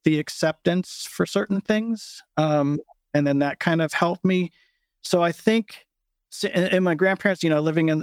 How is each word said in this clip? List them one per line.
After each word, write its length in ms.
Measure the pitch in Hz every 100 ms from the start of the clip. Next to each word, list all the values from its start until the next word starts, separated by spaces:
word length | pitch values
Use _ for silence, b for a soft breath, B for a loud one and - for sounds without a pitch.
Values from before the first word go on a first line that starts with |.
the 140 | 160 151
acceptance 880 | 156 - 160 - 180 180 - - -
for 180 | - 175
certain 360 | 196 208 196
things. 600 | - 214 226 220 - - - -
Um, 420 | 156 151 143 147 - _ _
and 140 | 147 143
then 120 | 139
that 200 | 143 -
kind 220 | 180 165
of 120 | 156
helped 320 | - 175 180 185
me. 260 | 185 175 _ _ _ _ _
So 180 | - 180
I 100 | 170
think 540 | - 220 226 - - _ _ _ _ _
s-, 140 | - 202
and, 280 | 170 180
and 120 | 185 185
my 100 | 156
grandparents, 480 | 190 190 202 185
you 60 | 165
know, 100 | 151
living 300 | 160 160 160
in, 100 | 156